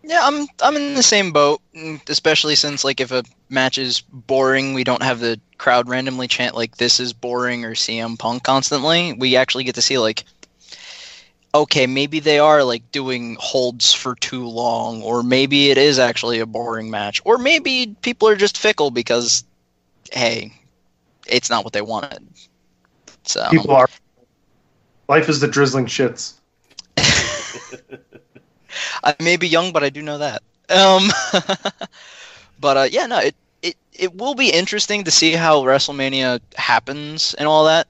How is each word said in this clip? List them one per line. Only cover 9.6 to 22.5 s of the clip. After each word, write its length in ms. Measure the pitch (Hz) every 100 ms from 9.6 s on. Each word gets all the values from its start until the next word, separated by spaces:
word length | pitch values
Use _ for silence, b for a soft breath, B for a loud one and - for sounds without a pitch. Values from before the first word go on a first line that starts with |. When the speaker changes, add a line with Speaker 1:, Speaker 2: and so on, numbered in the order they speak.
Speaker 1:
get 140 | 127 120
to 60 |
see, 160 | - 131
like, 260 | 110 110 - _ _ _ B B B B B B B _ _
okay, 320 | 147 151 151 127
maybe 320 | 131 143 156
they 220 | 147 147
are, 240 | 151 151
like, 260 | 131 117 117
doing 460 | 147 131 127 117 113
holds 560 | - 131 123 120 -
for 220 | - 131 123
too 280 | - 127
long, 580 | 120 113 120 113 117 113
or 200 | 107 120
maybe 480 | 120 131 139 143 143
it 80 | 135
is 220 | 143 131
actually 400 | 123 113 120 117
a 60 | 113
boring 440 | 113 120 113 110
match, 320 | 107 104 -
or 140 | - 240
maybe 560 | 254 320 277 254 240 202
people 240 | - 240 220
are 80 |
just 240 | 202 202 -
fickle 320 | 214 208 147
because, 540 | 120 117 120 120 110 - _ _ _ _ _ -
hey, 420 | - 120 117 110 _ _ _ _ _ _ _ -
it's 220 | 123 -
not 140 | 117
what 120 | 107
they 80 | 104
wanted. 440 | 107 110 143 131 _ _ _